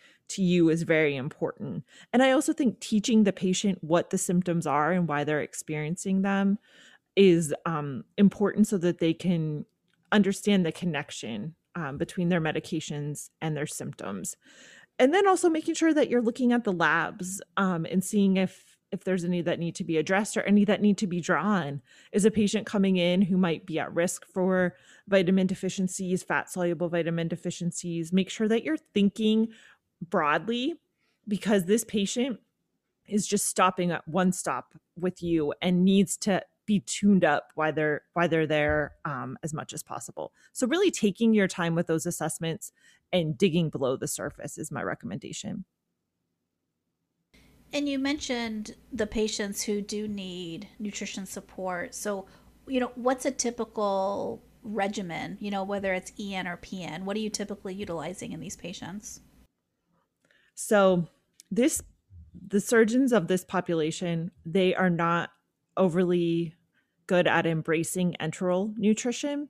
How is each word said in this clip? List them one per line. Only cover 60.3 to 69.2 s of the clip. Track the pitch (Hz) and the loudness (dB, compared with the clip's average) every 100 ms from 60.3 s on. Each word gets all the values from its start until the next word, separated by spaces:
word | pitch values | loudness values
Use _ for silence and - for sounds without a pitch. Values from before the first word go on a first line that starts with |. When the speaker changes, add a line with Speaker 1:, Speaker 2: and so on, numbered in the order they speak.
| _ _ - | _ _ -10
Speaker 1:
So | - 208 190 180 165 _ _ _ - | 2 4 6 4 0 _ _ _ -6
this, | 196 277 - - _ _ - - | 2 2 0 -8 _ _ -20 -20
the | - - 202 | -20 -4 -2
surgeons | - 226 220 247 269 | 2 4 4 4 4
of | 226 170 | 2 2
this | 185 | -2
population, | - 185 180 165 156 - 175 165 170 - | -2 -4 -2 0 0 -2 -4 -4 -6 -10
they | 165 180 185 | -2 2 2
are | - 185 | 4 2
not | 170 170 170 - _ _ _ _ - | 2 2 0 -2 _ _ _ _ 0
overly | 190 165 180 175 170 170 170 - _ _ _ _ - | 2 2 2 2 2 0 -2 -8 _ _ _ _ 0
good | 180 170 | 2 4
at | 143 165 | 2 2
embracing | 160 151 160 165 185 180 - | 0 0 -2 -2 0 -2 -2
enteral | 160 - 180 180 208 214 | -6 -4 -2 0 -2 0
nutrition. | 208 220 247 233 | 2 2 0 -4